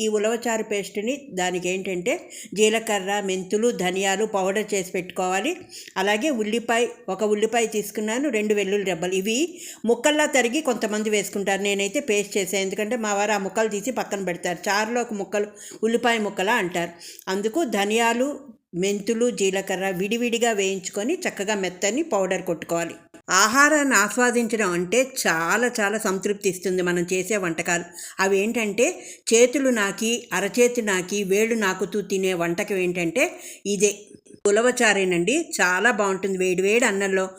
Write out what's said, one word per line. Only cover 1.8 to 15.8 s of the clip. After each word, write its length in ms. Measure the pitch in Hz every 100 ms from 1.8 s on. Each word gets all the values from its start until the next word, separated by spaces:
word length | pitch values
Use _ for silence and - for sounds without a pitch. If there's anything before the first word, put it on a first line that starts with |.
| 190 180 196 349 - - -
జీలకర్ర, 580 | 190 214 226 220 202 185 208
మెంతులు, 480 | 196 185 185 208 240
ధనియాలు 540 | 185 180 190 196 190
పౌడర్ 500 | 214 196 190 208 208
చేసి 160 | 196 180
పెట్టుకోవాలి. 680 | 190 180 - 185 190 254 359 - - - -
అలాగే 340 | 202 214 311
ఉల్లిపాయ, 560 | 240 208 233 226 233 240 - -
ఒక 140 | -
ఉల్లిపాయ 420 | 214 208 220 240 226
తీసుకున్నాను, 640 | 214 202 - 214 240 294
రెండు 260 | 220 214
వెల్లుల్లి 320 | 208 190 208 190
రెబ్బలు. 280 | 165 180
ఇవి 240 | 190 202 233 349 - - -
ముక్కల్లా 420 | 220 233 302 302 294
తరిగి 340 | 269 233 294
కొంతమంది 500 | 285 220 214 214 220
వేసుకుంటారు, 520 | 208 202 208 196 196
నేనైతే 380 | 202 196 196 285
పేస్ట్ 360 | - 208 196 208
చేసాను. 260 | 180 196
ఎందుకంటే 340 | 190 202 214 247
మా 180 | 214
వారు 180 | 202 208
ఆ 60 | 202
ముక్కలు 300 | 190 220 220
తీసి 220 | 202 233
పక్కన 340 | 214 190 196
పెడతారు. 340 | 185 170 180 170 208
చారులో 320 | 202 220 240
ఒక 120 | 233
ముక్కలు 340 | 208 190 208 208 - - -